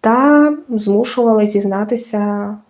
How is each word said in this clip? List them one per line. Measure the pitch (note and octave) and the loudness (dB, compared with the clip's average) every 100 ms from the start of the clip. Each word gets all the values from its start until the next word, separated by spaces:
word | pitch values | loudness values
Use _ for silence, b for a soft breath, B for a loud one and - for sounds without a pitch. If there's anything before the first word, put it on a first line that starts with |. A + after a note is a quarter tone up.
та | A3+ A#3+ C#4 D4 D4+ D4+ - | 2 2 4 4 2 0 -6
змушували | A3+ G#3 G3+ B3 - A#3 A3 G#3 | -6 0 0 0 0 2 2 2
зізнатися | G#3 G3+ F#3+ G#3 A#3 - G#3 G#3 G3+ G3+ G#3 | 0 -2 -4 -4 -4 -4 -4 -4 -4 -8 -12